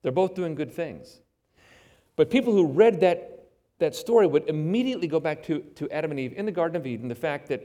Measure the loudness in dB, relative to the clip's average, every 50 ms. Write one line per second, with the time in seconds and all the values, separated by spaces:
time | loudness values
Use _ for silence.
0 | -2 0 0 0 0 0 -2 -4 -6 -6 -4 -6 -8 -8 -6 -8 -8 -8 -10 -14
1 | -18 -20 -20 _ _ _ _ _ _ _ _ _ _ _ _ _ _ _ _ _
2 | _ _ _ 0 0 4 4 2 2 4 4 4 4 4 6 6 6 6 6 4
3 | 2 2 2 0 -6 -16 -18 -20 -20 _ _ _ _ _ _ _ -2 -2 -2 -6
4 | -4 2 4 6 6 6 4 2 2 2 -4 -2 -2 0 0 0 0 -2 -2 -4
5 | -4 -2 -2 -2 -2 -2 -6 -6 -6 -4 -4 -4 -6 -10 -12 -10 -10 -6 -4 -4
6 | -4 -4 -4 -6 -6 -6 -6 -6 -6 -4 -2 -2 -2 -2 -2 -6 -6 -6 -8 -6
7 | -6 -8 -8 -4 -4 -4 -4 -4 -4 -6 -6 -6